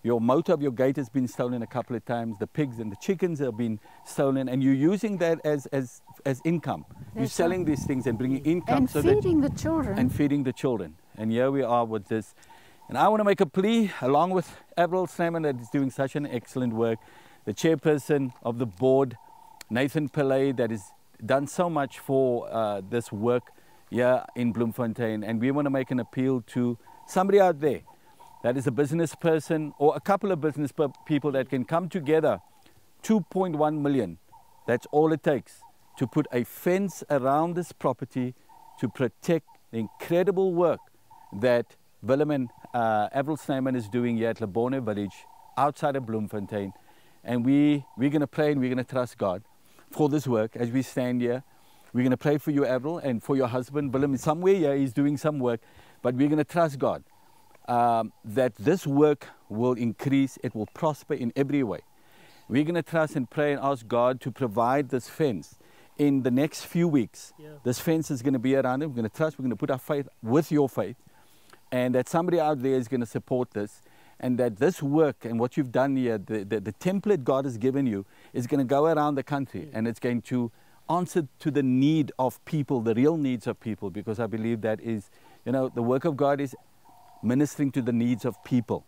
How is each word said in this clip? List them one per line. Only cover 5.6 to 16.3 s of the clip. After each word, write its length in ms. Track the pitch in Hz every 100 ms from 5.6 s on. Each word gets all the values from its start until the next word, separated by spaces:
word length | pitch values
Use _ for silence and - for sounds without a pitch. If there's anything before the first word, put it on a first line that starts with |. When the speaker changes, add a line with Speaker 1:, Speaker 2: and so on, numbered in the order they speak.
| -
Speaker 1:
as, 340 | 139 127 - - -
as 160 | 143 131
income. 420 | 165 170 139 90 71 - -
You're 100 | 220
Speaker 2:
That's 100 | -
Speaker 1:
selling 260 | - 170 185
Speaker 2:
right. 160 | 160 139
Speaker 1:
these 80 | -
things 200 | 131 123
and 100 | 107
bringing 260 | 127 135
income 340 | 143 175 165 262
Speaker 2:
And 120 | 254
Speaker 1:
so 120 | 302
that 120 | 320
Speaker 2:
feeding 280 | 415 381 311
the 80 | 277
children. 460 | - 302 320 247 202
Speaker 1:
And 160 | 226
feeding 300 | - 147 143
the 100 | 127
children. 440 | - - 113 82 78 _ -
And 140 | 110
here 220 | 113 131
we 100 | 139
are 220 | 120 120
with 240 | 113 110 98
this. 260 | 110 104 - - - - - -
And 100 | 127
I 100 | 175
wanna 160 | 214
make 160 | 202 196
a 60 | 175
plea, 440 | - 202 233 202 -
along 280 | 147 143 175
with 220 | 185 - - - -
Avril 300 | 170 185 175
Snyman, 360 | - 170 170
that 160 | 151 127
is 120 | 117
doing 200 | 143 135
such 240 | 135 135
an 120 | 151
excellent 480 | 147